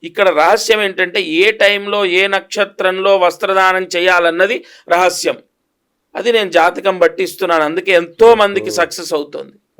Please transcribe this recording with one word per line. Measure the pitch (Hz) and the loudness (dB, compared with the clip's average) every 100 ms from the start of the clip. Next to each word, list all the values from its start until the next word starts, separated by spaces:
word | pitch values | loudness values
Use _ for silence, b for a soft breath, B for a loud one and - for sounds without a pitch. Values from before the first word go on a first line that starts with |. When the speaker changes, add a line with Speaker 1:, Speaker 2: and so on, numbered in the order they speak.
Speaker 1:
ఇక్కడ | 170 190 190 | -10 0 0
రహస్యం | 151 165 220 - 214 | 2 2 2 0 0
ఏంటంటే | 196 185 180 196 | -2 -2 -4 -4
ఏ | 175 160 202 | -2 0 0
టైంలో | 220 202 202 202 208 190 | 2 0 0 -4 -4 0
ఏ | 180 196 | 0 0
నక్షత్రంలో | 196 190 208 202 - 190 185 196 196 | -2 -4 -4 -4 -2 -4 0 2 2
వస్త్రదానం | 175 175 196 190 185 185 185 175 | 2 0 -2 2 2 0 -2 -2
చేయాలన్నది | 180 180 170 165 202 240 B B B | 2 2 2 0 0 -2 B B B
రహస్యం. | 170 180 175 165 123 _ _ _ _ _ _ _ - | 0 0 -2 -8 -12 _ _ _ _ _ _ _ -8
అది | 214 | -2
నేను | 226 196 | -2 0
జాతకం | 165 170 180 196 185 | 2 0 0 -2 0
బట్టి | 170 165 | 0 0
ఇస్తున్నాను, | 175 - 185 165 | -6 -4 -2 0
అందుకే | 151 165 180 | 0 -4 0
ఎంతో | 175 170 - 226 | 0 0 4 4
మందికి | 226 202 196 190 | 6 2 -2 -4
Speaker 2:
ఓ. | |
Speaker 1:
సక్సెస్ | 170 165 - 165 | -4 -4 -6 -6
అవుతుంది. | 156 147 139 139 _ _ | -6 -6 -12 -16 _ _